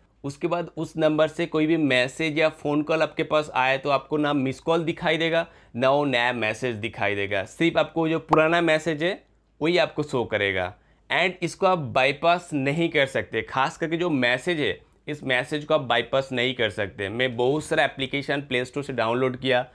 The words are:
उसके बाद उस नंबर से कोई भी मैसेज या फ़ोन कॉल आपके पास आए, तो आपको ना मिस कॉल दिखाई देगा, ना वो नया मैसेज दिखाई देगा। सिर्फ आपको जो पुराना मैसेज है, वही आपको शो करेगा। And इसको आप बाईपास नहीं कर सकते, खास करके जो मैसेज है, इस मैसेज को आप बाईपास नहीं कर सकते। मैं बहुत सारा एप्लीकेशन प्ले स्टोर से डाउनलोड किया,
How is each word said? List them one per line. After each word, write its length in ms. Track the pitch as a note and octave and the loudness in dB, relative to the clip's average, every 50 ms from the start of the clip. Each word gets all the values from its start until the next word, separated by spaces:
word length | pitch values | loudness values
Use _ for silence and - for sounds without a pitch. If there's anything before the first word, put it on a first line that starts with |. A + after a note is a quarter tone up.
| _ _ _ _ - | _ _ _ _ -12
उसके 240 | C#3 C#3 - - | -12 -6 -6 -4
बाद 240 | E3 E3+ F3 E3 D#3+ - | -2 -2 -4 -4 -6 -8
उस 200 | A3 G3 - - | -8 -8 -6 -2
नंबर 300 | D#3 D#3 D#3 D#3 D3+ D#3 | 0 2 2 4 2 2
से 180 | D3+ D3+ - E3+ | 0 0 -4 -4
कोई 220 | E3 - D#3 D#3 | -2 0 0 2
भी 100 | D#3 E3 | 2 2
मैसेज 640 | D#3+ D#3 C3+ C3 B2+ B2 C#3+ - - D#3+ D#3+ C#3+ D#3 | 2 2 4 4 2 2 0 -2 -2 -2 0 2 2
या 100 | D#3 D#3 | 2 2
फ़ोन 320 | D#3 - - D3+ D3 D3+ | 0 -2 -4 -2 0 0
कॉल 200 | D3 D#3+ D#3+ D#3+ | 0 0 0 0
आपके 220 | D#3 D3 - - D#3 | 0 0 0 -2 -2
पास 280 | D3+ D#3 D3+ D3+ - - | 0 0 0 0 0 0
आए, 220 | B2+ B2+ C3 C3+ | 0 2 2 0
तो 120 | C3+ C#3 D3 | 0 0 0
आपको 280 | C#3+ C3+ - - D3+ | 0 0 0 -2 -2
ना 160 | D3+ D3 C#3+ D3 | 0 2 2 2
मिस 260 | C#3+ C3+ C3+ C3 - | 0 0 -2 -4 -4
कॉल 240 | - D#3+ E3 F3 D#3+ | -2 0 0 0 0
दिखाई 340 | D#3+ E3 - E3+ D#3+ D#3+ | -2 -4 -2 -2 0 0
देगा, 300 | D#3 E3 E3 D#3+ E3 E3+ - - - - _ - | 0 0 0 0 -2 -2 -4 -10 -20 -20 _ -2
ना 140 | A#2 B2+ C3 | 2 4 4
वो 160 | C#3 D3 D3 | 4 4 4
नया 280 | C#3+ B2 A#2+ A#2+ B2 B2 | 2 2 2 2 0 0
मैसेज 420 | A#2 A2 G#2+ G#2+ - C3 B2 A2+ | 0 -2 -2 -2 -2 -4 -4 -4
दिखाई 400 | G#2+ A2 A2 - - G#2 G2+ G2+ | -4 -6 -8 -4 -4 -2 -2 0
देगा। 280 | G2+ G2 G2 G#2 G2 F#2+ | -2 -2 -2 -2 -4 -4
सिर्फ 340 | - - - D#3+ E3 E3 | -4 -4 -2 0 2 2
आपको 320 | E3 D3+ D3+ - E3 E3 D#3+ | 0 0 0 0 -2 0 0
जो 100 | D#3+ D#3+ | 0 -2
पुराना 420 | D#3 - D#3 D#3 D#3 D#3+ E3+ F3 | -2 2 4 4 4 4 4 4
मैसेज 420 | E3+ D#3+ D#3 D#3 - E3+ D#3+ D3 E3 | 4 2 2 2 0 -2 -2 -2 -2
है, 200 | F3+ A3 - - _ _ _ _ _ _ - | -2 -4 -4 -10 _ _ _ _ _ _ -2
वही 160 | D3 E3 F3+ | 0 2 4
आपको 260 | E3+ D#3 C#3+ - D#3 D3 | 2 2 2 0 -4 -4
शो 220 | - C3+ B2 A2+ | -2 -2 -2 0
करेगा। 480 | - A2 G2+ G2+ G2 F#2+ F#2 F2+ F2+ - - _ _ _ _ _ - C3 | 0 0 0 2 0 0 0 -2 -4 -6 -12 _ _ _ _ _ -4 0
And 180 | D3+ F3 F#3+ F3+ - | 0 0 0 -2 -4
इसको 240 | F3 E3 - - G3+ | -6 -8 -2 0 2
आप 120 | F#3 F#3 | 2 2
बाईपास 720 | E3+ C#3+ A#2 - C#3 C3 C#3 C3+ C#3 E3 E3+ F3 F3+ F3 - D#3 | 2 -2 -2 2 2 2 2 2 2 2 2 2 2 0 -4 -4
नहीं 360 | C#3 C3 C#3 D3 E3+ E3+ E3 | -2 -2 0 0 0 0 0
कर 160 | - D3 C3+ | 2 2 0
सकते, 360 | C3 - A#2 G#2 - A2+ A2 | 2 0 -4 -4 -2 -4 -4
खास 360 | A2 - - B2+ C3+ E3 - | -4 -2 -2 0 0 0 -2
करके 200 | - E3+ D#3 E3+ | -4 -4 -4 -2
जो 120 | D#3+ F3 F3+ | -2 0 0
मैसेज 500 | D3+ C3 B2 A#2+ B2 B2+ - F3+ F3 D3+ | 0 2 2 2 0 0 0 -2 -2 -2
है, 200 | C3+ G2+ E2+ - - _ _ _ _ | -2 -2 -4 -6 -10 _ _ _ _
इस 160 | - D3+ D3 - | -12 -12 -8 -4
मैसेज 420 | C3+ B2+ B2 - - D#3 D3 D3 | -2 0 0 0 -2 -4 -6 -2
को 80 | D3 D#3 | 0 0
आप 80 | D3+ | 0
बाईपास 480 | C3+ A#2+ A#2 A#2+ A#2 - C3+ C3+ C3+ - | 0 0 0 0 0 0 0 -2 -2 -2
नहीं 220 | C3 B2 A#2+ C3 B2+ | -2 -2 -2 -2 0
कर 160 | B2+ A2+ G#2+ | 0 -2 -2
सकते। 400 | G2 G#2+ G2+ F#2 - G#2 G2+ F#2+ | -2 -4 -6 -6 -6 -6 -6 -4
मैं 280 | G#2+ A#2+ B2+ B2+ A#2 | -2 -2 -2 -2 0
बहुत 260 | A2+ B2 B2+ C#3+ D3+ D3+ | 0 2 2 2 0 -2
सारा 200 | - D#3+ D#3 C#3+ | -2 0 0 0
एप्लीकेशन 580 | - - C#3 C3+ C3 - C#3+ C3+ - C#3+ D3 | 0 -2 -4 -6 -4 -4 -4 -4 -4 -4 -4
प्ले 240 | C#3+ - B2+ B2 B2+ | -4 -2 -2 -2 -2
स्टोर 180 | B2 - C#3+ C#3+ | -4 -6 -8 -8
से 100 | - C3+ | -4 -4
डाउनलोड 440 | A#2 A2 A2+ A#2+ B2+ C3 C3 B2 | -2 0 0 0 0 0 -2 -2
किया, 280 | B2 C3 C3 B2 B2 C3 - - | -2 -2 0 0 0 0 -4 -10